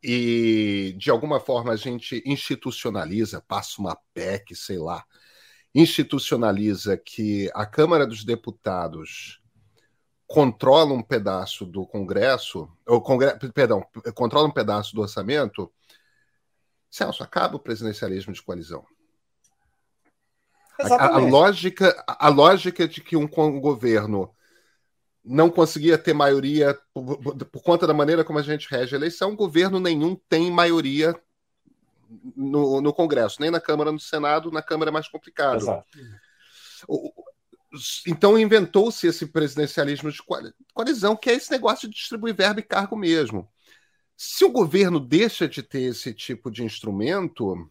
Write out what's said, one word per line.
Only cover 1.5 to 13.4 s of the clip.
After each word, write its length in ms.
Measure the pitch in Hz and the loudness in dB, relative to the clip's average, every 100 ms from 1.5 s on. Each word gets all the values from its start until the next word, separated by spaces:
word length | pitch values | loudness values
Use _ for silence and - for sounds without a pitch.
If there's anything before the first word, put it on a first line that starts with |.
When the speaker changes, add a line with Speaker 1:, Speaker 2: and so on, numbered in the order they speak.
| 123 117 | -4 -2
Speaker 1:
a 20 | 110 | -4
gente 480 | 127 120 - 120 135 | -6 -10 -10 -10 -4
institucionaliza, 1160 | 143 - 131 135 117 123 101 80 101 107 92 _ | -4 -4 -6 -6 -8 -6 -6 -4 -4 -4 -6 _
passa 360 | 101 - - | -8 -8 -10
uma 160 | 95 80 _ | -8 -8 _
pec, 420 | - 87 98 _ - | -10 -6 -8 _ -18
sei 220 | - 92 | -10 -8
lá, 260 | 80 85 - _ _ _ _ _ _ | -8 -10 -14 _ _ _ _ _ _
institucionaliza 1200 | 131 160 - 147 139 - 135 113 98 107 95 104 92 | 4 4 4 -2 -2 -2 0 0 0 -2 -2 -4 -4
que 560 | - - 107 101 98 | -6 -6 -4 -2 -4
a 120 | - 104 | -6 -8
Câmara 420 | - 156 170 135 | 0 2 4 0
dos 160 | 113 | -4
Deputados 1160 | 107 117 - 101 - 92 85 80 78 - - - _ _ _ _ _ _ _ _ _ | -6 -6 -6 -8 -6 -4 -6 -10 -16 -16 -18 -20 _ _ _ _ _ _ _ _ _
controla 680 | 156 139 113 123 147 156 | 2 2 2 4 6 6
um 80 | 131 | 0
pedaço 640 | 110 127 98 95 92 - 95 | -2 -4 -2 -6 -6 -12 -10
do 200 | 90 92 | -10 -10
Congresso, 840 | 107 95 95 123 127 - 92 80 _ - | -8 -4 0 2 0 -4 -12 -14 _ 0
ou 160 | 120 | 0
Congre-, 360 | 117 131 135 120 | 4 2 2 0